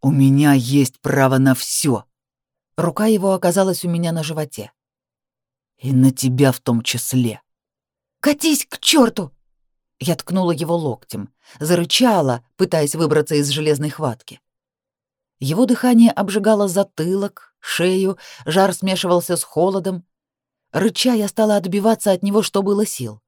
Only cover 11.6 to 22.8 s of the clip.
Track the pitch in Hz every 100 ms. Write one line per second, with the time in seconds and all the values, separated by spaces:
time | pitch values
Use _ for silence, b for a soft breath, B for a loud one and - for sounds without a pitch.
11.6 | 151 175 170 - 254 202 139 120 _ _
12.6 | 185 165 147 156 160 151 147 147 143 143
13.6 | 156 147 151 - 151 113 - - _ _
14.6 | _ _ _ _ _ _ _ _ 131 160
15.6 | 254 240 254 233 233 - 196 208 202 220
16.6 | 202 175 196 - 160 190 202 - _ _
17.6 | - - 175 185 190 190 B B - 165
18.6 | 196 180 190 190 185 175 175 170 - -
19.6 | 175 196 185 185 - _ _ _ _ _
20.6 | _ 139 190 - 254 240 202 - 220 208
21.6 | 190 196 208 220 - 185 202 202 196 202
22.6 | 196 202